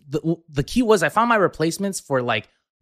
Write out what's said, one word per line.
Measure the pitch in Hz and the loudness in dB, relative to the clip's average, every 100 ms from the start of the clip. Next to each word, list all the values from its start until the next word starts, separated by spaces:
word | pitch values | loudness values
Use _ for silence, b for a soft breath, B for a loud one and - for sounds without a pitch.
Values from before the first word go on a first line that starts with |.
| 143 | -8
the, | 147 160 170 _ | -4 -2 -4 _
the | 143 | -6
key | - 233 | -2 0
was | 233 214 | 2 2
I | 151 | 2
found | 208 240 | 0 2
my | 226 | 2
replacements | 175 - 160 165 196 185 | 2 0 -4 -2 -6 -6
for, | - 135 | -4 -2
like, | 120 107 - _ _ _ | 0 -4 -6 _ _ _